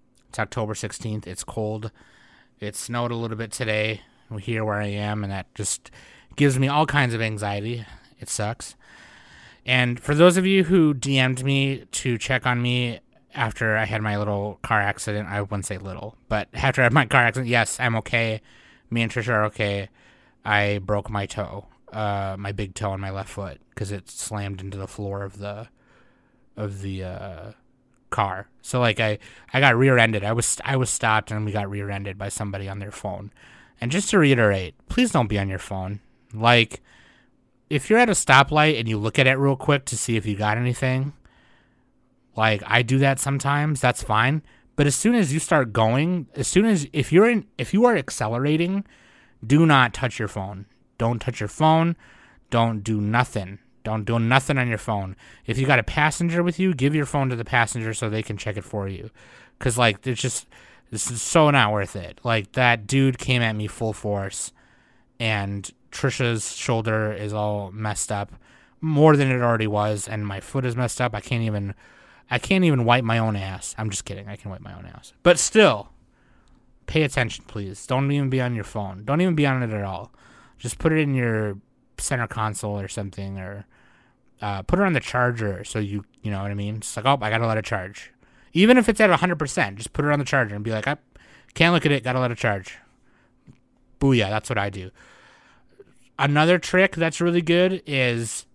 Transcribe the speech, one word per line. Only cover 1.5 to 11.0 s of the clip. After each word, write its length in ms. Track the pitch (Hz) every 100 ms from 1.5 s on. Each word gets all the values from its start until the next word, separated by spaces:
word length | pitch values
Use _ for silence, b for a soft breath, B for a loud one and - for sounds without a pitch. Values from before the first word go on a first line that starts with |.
| - 107 107 110 - b b b b b -
It 160 | 104 -
snowed 340 | - 120 120
a 60 | 117
little 220 | 117 110
bit 120 | 110
today 520 | - 113 107 107 107 b b b 110
here 260 | 107 110
where 160 | 107 104
I 80 | 104
am, 360 | 101 104 107
and 80 | 98
that 200 | 98 -
just 360 | - 101 - - B B B B
gives 240 | - 143 131
me 80 | 135
all 200 | 147 156
kinds 260 | 147 123
of 80 | 113
anxiety. 640 | 110 107 104 101 110 120 107 B B -
It 120 | -
sucks. 440 | - 107 120 - - B B B B B B B B -
And 340 | 127 123 120
for 140 | -
those 240 | 147 180 180
of 80 | 185
you 180 | 190
who 300 | 165 185 156
D 240 | 139